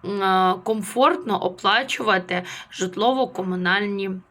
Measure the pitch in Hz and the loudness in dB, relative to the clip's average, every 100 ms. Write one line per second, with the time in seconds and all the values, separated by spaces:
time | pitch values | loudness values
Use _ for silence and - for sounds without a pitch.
0 | - - 190 185 185 185 - 220 208 240 | -6 -2 2 4 4 2 -2 -4 -2 4
1 | 285 - - 196 180 185 196 214 262 - | 4 4 -2 -2 -2 0 2 2 0 -2
2 | 214 190 180 180 175 - - - 185 190 | 2 2 0 -6 -6 -14 -16 -6 -6 2
3 | 226 262 247 - 185 180 180 190 202 202 | 2 2 -2 -2 -4 -2 0 0 0 -4
4 | 196 185 - | -6 -8 -12